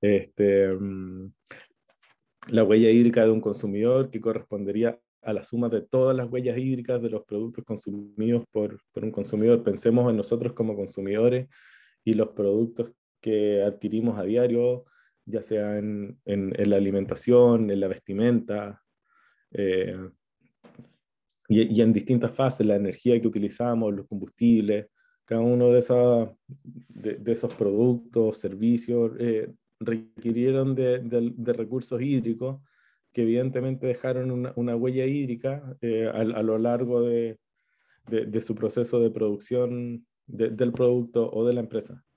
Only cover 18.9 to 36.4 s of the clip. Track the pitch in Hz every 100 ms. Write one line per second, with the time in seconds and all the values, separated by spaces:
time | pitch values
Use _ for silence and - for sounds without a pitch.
18.9 | _ _ _ _ _ _ - 98 92 92
19.9 | 92 92 _ _ _ _ _ - _ -
20.9 | _ _ _ _ _ _ 107 110 107 113
21.9 | 110 - 127 117 - 135 131 107 101 98
22.9 | 90 120 120 117 110 101 - 120 117 110
23.9 | 101 - 101 98 _ 117 113 101 104 107
24.9 | _ _ _ _ 113 117 123 123 123 123
25.9 | 123 123 120 110 - _ - - - _
26.9 | - 107 104 104 117 - - 104 101 123
27.9 | 120 - 120 110 107 - 98 110 120 117
28.9 | 120 117 - 120 113 - - _ _ 113
29.9 | 113 113 - 117 117 123 135 135 131 127
30.9 | 123 120 120 117 117 117 117 110 127 127
31.9 | 123 131 135 113 113 127 135 _ _ _
32.9 | _ _ - 117 117 131 131 131 131 127
33.9 | 123 131 127 127 127 123 - 120 117 123
34.9 | 131 131 143 135 117 135 139 139 131 117
35.9 | 110 113 - 113 117